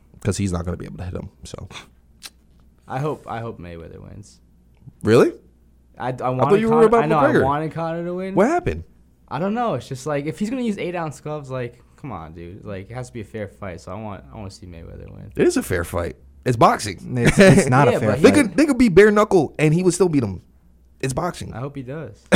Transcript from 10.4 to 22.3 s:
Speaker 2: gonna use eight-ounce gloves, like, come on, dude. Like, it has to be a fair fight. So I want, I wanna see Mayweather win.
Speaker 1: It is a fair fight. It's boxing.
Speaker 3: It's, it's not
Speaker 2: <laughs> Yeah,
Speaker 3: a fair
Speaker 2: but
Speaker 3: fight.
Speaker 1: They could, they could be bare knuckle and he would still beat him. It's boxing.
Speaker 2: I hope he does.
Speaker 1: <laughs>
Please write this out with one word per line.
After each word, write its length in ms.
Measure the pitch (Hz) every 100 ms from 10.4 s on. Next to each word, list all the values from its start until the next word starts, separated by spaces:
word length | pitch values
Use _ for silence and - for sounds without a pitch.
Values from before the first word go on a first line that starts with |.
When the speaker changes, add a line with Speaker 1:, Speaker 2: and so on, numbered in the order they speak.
| 208
Speaker 2:
gonna 100 | 262
use 140 | 240 196
eight-ounce 420 | 165 175 160 -
gloves, 280 | 151 151 135
like, 320 | 131 120 - _ _
come 160 | 131
on, 220 | 92 80
dude. 320 | 87 85 104 107
Like, 240 | 95 98
it 40 |
has 120 | 117 127
to 60 |
be 60 | 117
a 20 |
fair 240 | 98 110 101
fight. 320 | - 101 82
So 120 | -
I 20 |
want, 300 | 98 107 95 -
I 60 | -
wanna 140 | 98
see 160 | - 90
Mayweather 440 | 82 90 95 95
win. 220 | 98 101 -
Speaker 1:
It 100 | 349
is 100 | 330
a 60 |
fair 220 | - 90
fight. 320 | - 90 85 - - -
It's 120 | - 117
boxing. 580 | 175 247 107 92 - 127
Speaker 3:
It's, 220 | 120 -
it's 320 | 190 139 -
not 180 | 127 -
Speaker 2:
<laughs> 20 |
Yeah, 60 | 214
Speaker 3:
a 40 |
fair 80 | 107
Speaker 2:
but 80 | 104
Speaker 3:
fight. 20 |
Speaker 1:
They 200 | 208 302
could, 140 | 226 175
they 80 | 302
could 120 | 247
be 120 | 247
bare 200 | 170 214
knuckle 440 | 208 208 190 131 -
and 140 | 151
he 100 | 160
would 120 | 185
still 140 | 165 185
beat 120 | 147
him. 200 | 107 92 - _ _ _ _ _
It's 140 | 131
boxing. 400 | 131 170 - -
Speaker 2:
I 60 | 104
hope 160 | 139 139
he 60 |
does. 400 | 123 151 139 -
Speaker 1:
<laughs> 40 | _